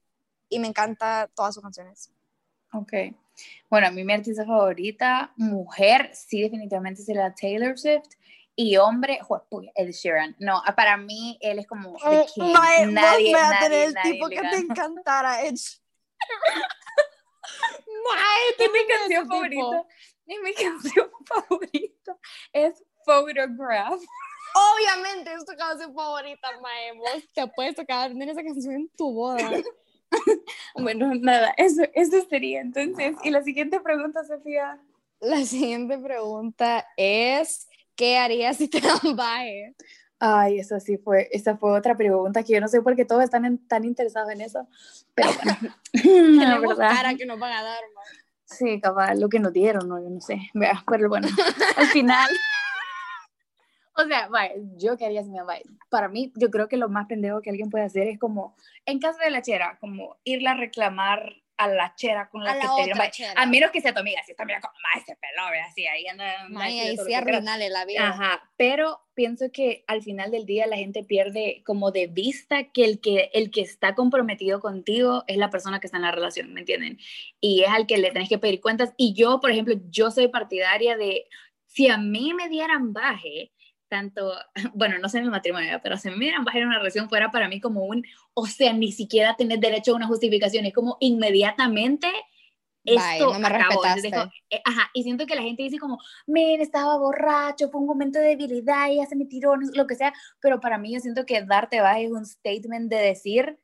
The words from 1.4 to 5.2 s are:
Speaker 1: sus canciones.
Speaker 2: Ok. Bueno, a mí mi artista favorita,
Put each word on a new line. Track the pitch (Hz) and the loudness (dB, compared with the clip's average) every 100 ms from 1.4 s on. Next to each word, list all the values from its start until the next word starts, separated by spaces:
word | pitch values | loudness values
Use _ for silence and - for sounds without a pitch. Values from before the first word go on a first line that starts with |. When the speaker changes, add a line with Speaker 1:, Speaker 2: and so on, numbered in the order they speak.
| 202 | -6
Speaker 1:
sus | 208 | -6
canciones. | 202 185 185 202 - _ _ _ _ _ _ | -16 -20 -20 _ -20 _ _ _ _ _ _
Speaker 2:
Ok. | 220 202 202 185 - _ - - - _ | -12 -6 -6 -6 -10 _ -20 -20 -20 _
Bueno, | 214 190 | 4 4
a | |
mí | 180 | 0
mi | 190 | -2
artista | 208 214 220 | -2 -2 -6
favorita, | 214 220 196 180 196 214 254 254 | 0 2 2 0 -6 -2 0 0